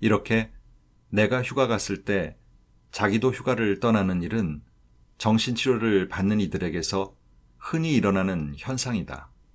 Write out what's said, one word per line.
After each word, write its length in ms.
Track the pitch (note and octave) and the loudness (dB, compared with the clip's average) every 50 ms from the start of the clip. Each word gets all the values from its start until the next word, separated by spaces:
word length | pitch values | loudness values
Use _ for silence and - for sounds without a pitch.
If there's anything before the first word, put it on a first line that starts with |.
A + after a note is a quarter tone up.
이렇게 500 | - A2 G#2+ G2+ - - A2 A2+ A2 A2 - - - - - _ _ _ _ _ _ _ | 0 2 2 2 0 0 0 0 -2 -2 -8 -18 -20 -20 -20 _ _ _ _ _ _ _
내가 320 | - G2+ A2 G2 B2 B2+ | 0 2 2 2 2 0
휴가 260 | A#2+ - - C3+ C3 A#2 | -2 -2 0 0 2 2
갔을 360 | A#2 G2+ - - G2+ F2 - | 2 0 -2 -4 -6 -4 -2
때 340 | - G#2 G2 E2+ - - - _ _ _ _ _ _ _ _ _ _ | -2 0 0 -2 -4 -8 -14 _ _ _ _ _ _ _ _ _ _
자기도 400 | - - G#2 G#2 G2+ A2+ C3 C3 | -4 0 0 2 2 2 2 0
휴가를 480 | B2 - - C3 B2 A2+ A2+ G#2 G2 F#2+ | 0 0 -2 -2 0 0 2 0 0 2
떠나는 420 | - A#2+ A2+ G#2 G2 F#2 F#2 F2+ E2+ | 2 2 4 4 2 2 0 -2 -2
일은 380 | E2+ - A2+ G#2 D#2+ D2 C#2+ - - _ _ _ _ _ _ _ _ _ - | -2 -2 -2 -2 -2 -4 -6 -10 -18 _ _ _ _ _ _ _ _ _ -4
정신치료를 920 | - A2+ A2 A2 - B2+ A#2+ A#2 - C3 B2+ A2+ A2+ A2+ G#2 F#2+ F2+ F#2 | 0 2 2 2 2 0 -2 -2 2 0 2 2 2 2 4 2 2 0
받는 320 | - G2 F#2+ G2 G#2+ G#2+ | -2 0 0 2 2 2
이들에게서 720 | G2+ E2 - F#2 F2+ F2 D#2 F2 D#2 - - G2 G2 - - _ _ _ _ _ _ _ _ _ | 0 0 -2 -2 -4 -2 -4 -4 -4 -2 -2 -2 -2 -4 -8 _ _ _ _ _ _ _ _ _
흔히 380 | - - - E3 D#3+ E3 D3+ | -10 -4 -4 -2 0 2 2
일어나는 600 | A#2+ - G2+ F#2+ G2 F#2+ F#2+ F#2 F2 D2+ C#2+ C#2+ C#2 | 2 4 4 2 2 2 0 0 -2 -4 -6 -8 -10
현상이다. 720 | - - C3 B2 - B2+ A#2+ G2+ D#2+ - C2+ C2+ - - - _ _ _ _ | -8 -6 -6 -6 -4 -4 -4 -4 -6 -6 -10 -14 -14 -16 -20 _ _ _ _